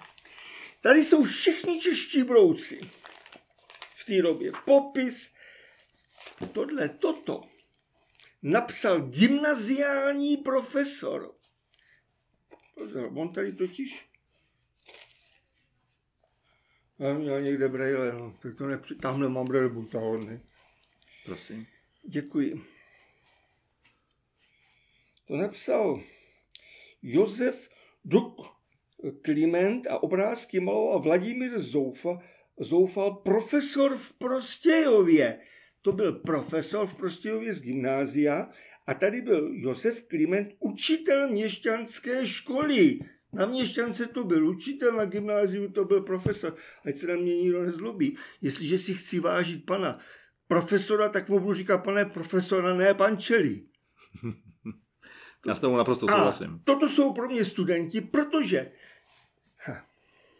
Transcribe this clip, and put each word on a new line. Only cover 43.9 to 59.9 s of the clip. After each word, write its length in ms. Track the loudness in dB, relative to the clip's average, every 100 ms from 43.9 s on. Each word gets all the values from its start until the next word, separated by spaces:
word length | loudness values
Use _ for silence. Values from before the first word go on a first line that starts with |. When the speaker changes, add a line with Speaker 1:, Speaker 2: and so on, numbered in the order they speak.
| -4 -6
Speaker 1:
to 160 | -4
byl 240 | 0 2 2
učitel, 440 | 0 -8 -2 0
na 100 | 0
gymnáziu 640 | -2 -4 -2 0 0 -2 -4
to 140 | -2
byl 160 | 2 2
profesor. 540 | 0 -2 -2 -2 -6 -10 -16 -12
Ať 100 | -8
se 120 | -6 -4
na 80 |
mě 200 | -2 0
nikdo 280 | 0 0 0
nezlobí. 540 | -2 -6 -6 -2 -2 -2 -12 -8
Jestliže 360 | -6 -4 -2 -2
si 160 | -2
chci 260 | -6 -4 -2
vážit 460 | 0 0 -2 -6
pana 340 | -4 -2 -2 -6 -12 -20 _ _ -2
profesora, 640 | 0 2 0 2 2 2
tak 200 | 0 0
mu 100 | 0
budu 140 | 2
říkat, 240 | -2 0 0
pane 280 | 2 0
profesora, 680 | -2 -4 -2 -2 2 2 2
ne 200 | 4 4
pančelí. 760 | 6 4 2 2 4 2 -2 -12 _ _ _ _ -12
Speaker 2:
<laughs> 1200 | -12 -12 -16 -18 -16 -16 _ _ -20 -20 -20 _ -6
Já 80 |
s 40 | 0
tebou 180 | 2 4
naprosto 320 | 4 2 4
Speaker 1:
A 20 |
Speaker 2:
souhlasím. 500 | 4 4 0 -8 -2
Speaker 1:
toto 260 | 2 2 4
jsou 240 | 4 2
pro 160 | 2 -4
mě 160 | -2
studenti, 560 | -2 0 0 0 -2 -6
protože, 680 | -2 0 2 0 0 -2 -2 -12 -20 -20 -20 -20 -20 _ _ _
ha, 280 | -14 -14 -16